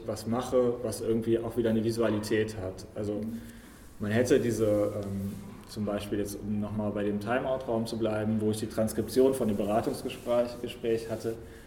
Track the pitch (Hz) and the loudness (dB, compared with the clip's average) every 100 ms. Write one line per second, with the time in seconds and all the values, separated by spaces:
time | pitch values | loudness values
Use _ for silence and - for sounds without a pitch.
0 | - 104 113 117 123 127 123 120 110 - | -6 -6 -2 -2 2 4 4 2 -4 -2
1 | 110 113 113 113 113 123 113 110 113 113 | 0 2 4 2 2 2 4 4 2 2
2 | 110 107 - 110 110 104 92 95 - 110 | 2 2 2 2 0 -4 -8 -8 -10 -6
3 | 104 104 110 117 - - - - - - | -4 -4 -4 -8 -12 -16 -18 -20 -20 -8
4 | 104 113 127 131 117 107 107 104 101 101 | 0 2 6 4 4 2 4 4 2 -2
5 | 98 98 98 - - - - 110 104 104 | -4 -4 -4 -6 -12 -14 -12 -6 -2 -2
6 | 101 104 101 - 104 104 104 110 104 104 | -2 -2 -2 -4 -4 -2 -2 -2 -2 0
7 | 104 104 113 127 135 131 123 113 113 113 | 0 0 0 0 0 -2 0 0 0 0
8 | 110 107 107 110 107 107 110 - 110 - | 0 0 2 2 2 0 -2 0 0 0
9 | 107 127 131 131 110 101 101 113 135 123 | 2 6 6 4 2 2 2 2 2 -4
10 | 127 - 123 120 120 - 117 - 117 113 | -6 -8 0 2 2 -4 -10 -4 -2 0
11 | - 113 113 113 - - | -2 -4 -4 -6 -10 -18